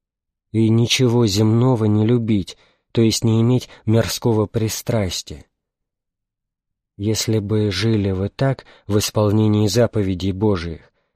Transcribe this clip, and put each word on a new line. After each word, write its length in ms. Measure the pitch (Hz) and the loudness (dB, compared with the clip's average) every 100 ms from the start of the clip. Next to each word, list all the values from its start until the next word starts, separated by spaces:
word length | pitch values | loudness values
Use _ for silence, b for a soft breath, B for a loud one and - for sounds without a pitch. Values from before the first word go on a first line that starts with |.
| _ _ _ _ _ | _ _ _ _ _
И 200 | 110 110 | 0 2
ничего 560 | 113 117 - 127 120 117 | 2 2 2 2 2 2
земного 580 | 95 110 113 127 120 | 2 2 2 2 2
не 220 | 107 107 107 | 2 2 2
любить, 500 | 123 110 104 87 b b b b | 0 0 -2 -4 b b b b
то 100 | - | 0
есть 200 | 113 101 | 2 2
не 200 | 113 110 | 0 2
иметь 260 | 117 123 - B | 2 0 -4 B
мирского 600 | - 113 104 - 123 107 101 | 0 0 0 -2 0 0 -2
пристрастия. 1000 | 117 110 - - 117 95 - - 71 - _ _ _ _ _ _ _ _ _ _ _ _ _ _ - | -2 -4 -6 -4 -4 -4 -6 -12 -16 -20 _ _ _ _ _ _ _ _ _ _ _ _ _ _ -6
Если 420 | 101 107 - 110 | -4 -2 -2 -2
бы 320 | 101 110 104 | 0 0 0
жили 420 | 90 113 110 98 | -2 0 0 0
вы 180 | 92 101 | -2 -4
так 340 | - 139 127 B B - | -2 -4 -4 B B -4
в 120 | 104 | -2
исполнении 680 | - 110 107 107 107 104 107 | -2 0 2 2 2 2 2
заповедей 640 | 107 113 110 95 90 98 | 2 0 0 -4 -2 -4
Божиих, 580 | 95 107 95 85 76 _ _ _ | -2 0 0 -4 -12 _ _ _